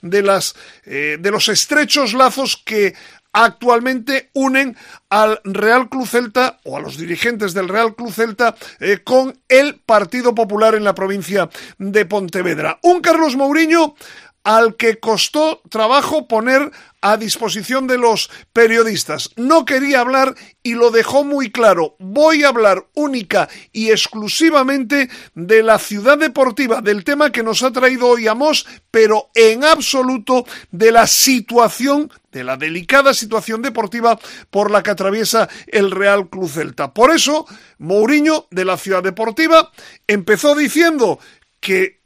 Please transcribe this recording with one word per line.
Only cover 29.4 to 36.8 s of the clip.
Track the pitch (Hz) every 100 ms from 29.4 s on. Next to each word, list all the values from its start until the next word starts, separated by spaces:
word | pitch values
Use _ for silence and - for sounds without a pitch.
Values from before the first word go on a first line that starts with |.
| 226 226
absoluto | 294 320 - 269 254 254 208 254 240 - -
de | 170 220
la | 233 220
situación, | - 254 254 202 240 226 - 262 285 302 _ _
de | 135
la | 127 131
delicada | 151 170 175 277 277
situación | 254 214 220 - 220
deportiva | 262 233 208 233 226 220 - - -
por | 202 208
la | 208
que | 196
atraviesa | 196 190 208 214 226 190 - -
el | 214 196
Real | 185 202 202 185
Club | 190 180
Celta". | 147 143 127